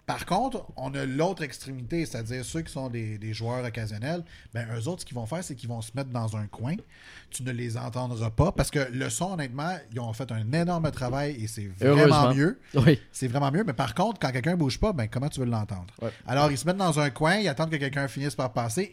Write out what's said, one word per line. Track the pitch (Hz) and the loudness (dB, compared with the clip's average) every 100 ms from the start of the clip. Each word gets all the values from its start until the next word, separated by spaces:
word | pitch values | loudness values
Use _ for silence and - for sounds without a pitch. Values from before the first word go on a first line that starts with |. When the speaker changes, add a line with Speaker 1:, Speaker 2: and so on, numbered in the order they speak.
| - | -6
Speaker 1:
Par | 127 - | -6 0
contre, | 180 262 240 - - | 0 0 -4 -10 -10
on | 131 | -6
a | 139 135 | -4 -2
l'autre | 131 170 180 | 0 0 0
extrémité, | 151 - - 135 120 170 156 | -6 -10 -12 -10 -4 -2 -2
c'est-à-dire | 117 113 127 120 | -4 -6 -6 -6
ceux | 160 | -6
qui | 165 | -6
sont | - 131 | -6 -6
des, | 117 110 107 | -6 -6 -6
des | 110 | -6
joueurs | 107 117 123 123 | -4 -4 -4 -4
occasionnels, | 117 107 104 123 175 165 - - | -6 -6 -6 -4 -4 -6 -16 -12
ben, | 110 113 | -8 -6
eux | 117 113 | -4 -4
autres, | 180 | -6
ce | - | -8
qu'ils | 123 | -8
vont | 110 | -6
faire, | 160 | -6
c'est | 185 135 | -6 -10
qu'ils | 117 | -8
vont | 117 | -8
se | 113 131 | -8 -8
mettre | 135 | -6
dans | 120 110 107 | -4 -4 -4
un | 104 | -6
coin. | - 120 190 - - - - - | -6 -4 -4 -8 -20 -20 -20 -14
Tu | - | -8
ne | 127 | -6
les | 120 120 113 | -4 -4 -4
entendras | 123 120 127 120 113 | -4 -4 -4 -2 -2
pas, | 110 151 | 4 4
parce | - 135 | 4 2
que | 147 131 | 2 0
le | 123 131 | -2 -2
son, | 117 175 | -2 -4
honnêtement, | 185 135 120 156 180 107 | -4 -6 -4 -4 -6 -8
ils | 113 | -8
ont | 120 | -6
fait | 110 135 | -6 -4
un | 113 110 | -4 0
énorme | 151 175 175 160 | 2 2 2 0
travail | - 127 131 143 143 | -2 -2 -2 -2 -4
et | 107 | -6
c'est | 110 101 92 | -6 -8 2
vraiment | 123 143 | 6 10
Speaker 2:
Heureusement. | 151 156 131 | 10 10 6
Speaker 1:
mieux. | 135 151 254 - 139 | 6 4 2 -2 6
Speaker 2:
Oui. | 127 143 - | 8 6 4
Speaker 1:
C'est | - 131 | -4 -2
vraiment | 127 139 | 2 2
mieux, | 147 220 | 2 0
mais | |
par | 120 120 110 | 0 -2 2
contre, | 202 214 | 0 2
quand | 143 | -2
quelqu'un | 127 127 180 | 0 2 2
bouge | 143 - | 2 2
pas, | 208 | 0
ben, | 175 104 | 0 -2
comment | 123 143 | -2 -4
tu | - | -2
veux | 123 | -2
l'entendre ? | 113 104 95 90 - | 0 -2 -6 -10 -8
Speaker 2:
Ouais. | 117 - - | -8 -8 -2
Speaker 1:
Alors, | 131 151 | 2 4
ils | 135 | 2
se | 147 | 0
mettent | 190 | 0
dans | 185 151 | 2 2
un | 143 | 0
coin, | 123 156 196 | 2 2 2
ils | 196 | 2
attendent | 139 160 | 0 -2
que | 156 | -2
quelqu'un | 139 139 139 | -2 -2 -4
finisse | 139 143 - | -2 -4 -2
par | 127 | -4
passer, | 117 120 117 190 | -2 -2 -2 -4